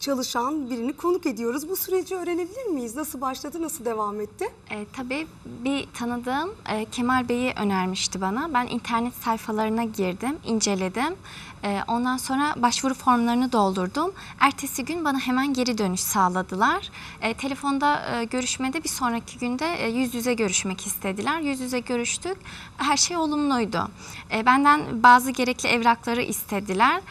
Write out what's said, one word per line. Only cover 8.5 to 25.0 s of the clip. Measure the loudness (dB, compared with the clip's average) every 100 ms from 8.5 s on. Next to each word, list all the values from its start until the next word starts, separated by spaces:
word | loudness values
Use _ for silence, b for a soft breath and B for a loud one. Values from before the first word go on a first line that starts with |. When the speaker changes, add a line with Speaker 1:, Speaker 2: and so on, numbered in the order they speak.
Speaker 2:
Ben | 0 0
internet | -4 -2 0 0
sayfalarına | -2 -2 -2 -2 0 0 0
girdim, | 0 0 -2 -2 -4 -4
inceledim. | -2 0 2 0 0 0 -2 -2 B B B B
E, | -4 -2 0
ondan | 0 0 0
sonra | 0 0 2 4
başvuru | 4 4 0
formlarını | 2 6 6 6 4 4
doldurdum. | 4 4 4 0 0 0 -2 B B
Ertesi | 2 2 -6 -4
gün | -4 -2
bana | 0 0
hemen | 0 2 2
geri | 2 0 0
dönüş | 0 0
sağladılar. | 0 4 4 2 -2 2 2 2 -4 B B B
E, | -4
telefonda, | -2 -4 -2 -2 2 2 2 0 -4
e, |
görüşmede | -2 -2 -2 -2 -2 -2
bir | -4
sonraki | -2 0 -2 -6 -6
günde, | -4 -2 -2
e, | -2 -2
yüz | 0 0
yüze | 0 0
görüşmek | 0 2 0 -2 -4 -6
istediler. | -6 -4 -2 -2 0
Yüz | -2 -2
yüze | -2 -4
görüştük. | -2 -2 -2 -4 -4 -8 -10 B B -4
Her | 0 2
şey | 2 0
olumluydu. | 0 2 2 2 0 -2 -4 -8 B B B
E, | 0 4
benden | 6 6 4 2 6